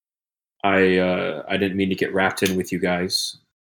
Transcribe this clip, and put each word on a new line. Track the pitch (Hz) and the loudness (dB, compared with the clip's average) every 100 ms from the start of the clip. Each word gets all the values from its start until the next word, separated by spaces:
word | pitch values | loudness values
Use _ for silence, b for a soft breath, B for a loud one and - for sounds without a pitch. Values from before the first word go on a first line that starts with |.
| _ _ _ _ _ _ | _ _ _ _ _ _
I, | 101 95 92 92 | 0 4 4 4
uh, | 90 90 90 78 - | 2 0 -2 -6 -4
I | 95 | -2
didn't | 98 98 | 0 0
mean | 95 | -2
to | 95 | 0
get | - | -2
wrapped | 95 95 - | 0 0 0
in | 95 92 | 0 0
with | 90 | -2
you | 90 | -2
guys, | 90 87 92 - - - _ _ _ | 0 -2 -2 -4 -6 -12 _ _ _